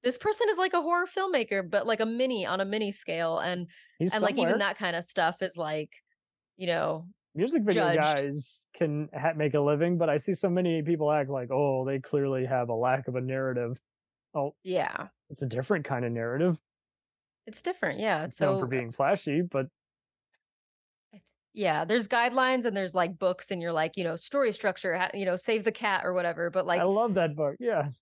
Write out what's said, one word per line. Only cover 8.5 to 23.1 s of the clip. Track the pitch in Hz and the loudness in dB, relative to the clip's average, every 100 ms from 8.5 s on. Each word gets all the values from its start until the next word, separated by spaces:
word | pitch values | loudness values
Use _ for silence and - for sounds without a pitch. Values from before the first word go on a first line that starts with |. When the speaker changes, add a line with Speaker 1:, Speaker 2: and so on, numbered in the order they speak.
| - - - | -16 -20 -2
Speaker 2:
can | 160 147 151 | -2 -2 -4
ha-, | 143 156 160 | -2 -2 0
make | 151 147 | 2 2
a | |
living, | 143 147 170 175 | 2 2 2 2
but | 165 | 2
I | 147 | 2
see | - 180 | 0 0
so | 190 | 0
many | 175 180 165 | 2 2 0
people | 151 170 147 | 0 0 2
act | 151 135 | 2 0
like, | 139 123 | -4 -2
"Oh, | 135 143 131 | 0 2 2
they | 131 139 | 0 -4
clearly | - 147 139 131 127 | 0 0 2 0 0
have | 131 120 | 0 0
a | 113 | 0
lack | 123 131 131 | 2 2 0
of | 127 | -4
a | |
narrative." | 127 131 135 123 120 127 _ _ _ _ _ 151 | -2 -2 -2 -2 -4 -6 _ _ _ _ _ -4
Oh, | 143 - | -4 -6
Speaker 1:
Yeah. | 190 180 143 - 196 _ _ | -4 -2 -2 -4 -8 _ _
Speaker 2:
it's | 147 | -6
a | 131 | -4
different | 113 127 190 143 | -4 0 -2 0
kind | 127 120 | -4 -2
of | |
narrative. | 117 117 131 180 160 _ _ _ _ _ _ _ _ - | -2 -4 0 2 0 _ _ _ _ _ _ _ _ -18
Speaker 1:
It's | 214 | -8
different, | - 370 175 139 | -8 -4 -4 -2
yeah. | 220 160 156 | 0 0 -2
Speaker 2:
It's | - | 0
known | - 196 | 2 2
for | 127 | 0
Speaker 1:
So, | 127 | -2
uh, | |
Speaker 2:
being | 117 | -4
flashy, | 117 139 185 - 147 | 0 2 2 0 -2
but | 180 139 135 _ _ _ _ _ _ _ _ _ _ _ _ _ _ | 0 -2 -4 _ _ _ _ _ _ _ _ _ _ _ _ _ _
Speaker 1:
I | 208 | -20
th-, | _ _ _ | _ _ _
yeah, | 214 190 156 165 | -2 0 2 2
there's | 233 214 | 2 2
guidelines | 233 247 254 254 262 233 | 2 4 4 2 2 0
and | 202 | -2
there's, | 185 180 | 0 2
like, | 175 | 0